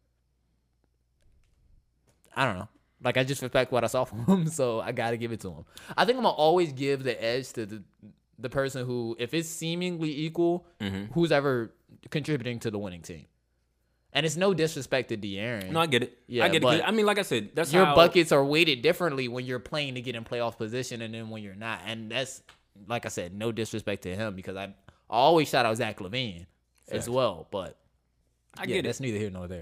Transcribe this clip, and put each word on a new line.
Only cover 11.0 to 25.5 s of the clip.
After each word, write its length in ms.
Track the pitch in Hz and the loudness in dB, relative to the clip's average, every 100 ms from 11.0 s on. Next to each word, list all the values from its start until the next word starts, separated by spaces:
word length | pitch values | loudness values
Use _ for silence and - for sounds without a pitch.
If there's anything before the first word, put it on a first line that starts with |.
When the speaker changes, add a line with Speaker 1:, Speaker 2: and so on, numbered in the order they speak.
| 101 | -4
Speaker 1:
who's 180 | 143 170 | 0 4
ever 400 | 143 139 123 113 - _ - - | 4 4 0 -2 -10 _ -20 -8
contributing 500 | 156 139 147 117 117 | -6 -2 -2 -4 -6
to 120 | 117 | -4
the 60 | 104 | -6
winning 220 | 101 87 | -6 -10
team. 240 | 80 82 - _ _ _ _ _ _ _ _ | -14 -16 -18 _ _ _ _ _ _ _ _
And 140 | 139 160 | -2 0
it's 100 | 156 | 2
no 180 | 190 170 | 2 4
disrespect 540 | 160 151 123 135 117 | 2 -2 -2 -2 0
to 80 | 113 | -4
De'Aaron. 520 | 101 98 113 113 95 | -6 -6 -4 -6 -4
Speaker 2:
No, 120 | 165 | 0
I 40 | 165 | 2
get 160 | 123 | 2
it. 140 | 123 - - | 2 -6 -6
Speaker 1:
Yeah, 180 | 120 170 | 2 4
Speaker 2:
I 20 | |
get 80 | 160 | 4
it. 80 | 127 | 4
'Cause, 140 | 113 | 4
Speaker 1:
but 80 | - | 4
Speaker 2:
I 40 | |
mean, 140 | 220 208 | 2 4
like 140 | 208 | 2
I 20 | |
said, 300 | 196 123 104 | 2 0 -2
that's 180 | - 160 | -2 2
Speaker 1:
your 140 | 170 175 | 6 8
Speaker 2:
how 100 | 147 | 10
Speaker 1:
buckets 360 | 170 175 160 | 10 8 6
are 120 | 151 | 6
weighted 380 | 139 151 165 127 | 6 4 4 4
differently 460 | 139 180 175 135 127 | 2 2 0 0 -4
when 180 | 123 127 | -4 -6
you're 140 | 127 | -6
playing 360 | - 156 143 127 | -6 -6 -6 -6
to 60 | |
get 140 | 123 117 | -6 -8
in 80 | 113 | -6
playoff 320 | 120 117 - | -4 -4 -4
position 440 | 110 123 127 117 | -6 -4 -6 -8
and 100 | 113 | -10
then 160 | 113 113 | -10 -10
when 140 | 110 | -10
you're 100 | 104 | -12
not. 280 | 98 113 104 92 | -10 -8 -8 -6
And 240 | 113 110 | -8 -6
that's, 300 | 117 135 - _ - _ - 98 | -6 -6 -8 _ -20 _ -18 -6
like 180 | 120 107 | -6 -6
I 40 | |
said, 260 | - 87 98 | -8 -8 -6
no 160 | 117 | -6
disrespect 500 | 113 110 110 104 101 | -4 -4 -6 -4 -6
to 120 | 92 92 | -4 -6
him 200 | 110 95 | -6 -8
because 200 | 92 95 | -10 -10
I 160 | 98 101 _ _ - | -10 -14 _ _ -4
always 380 | 113 139 165 | 4 6 6
shout 180 | 143 | 4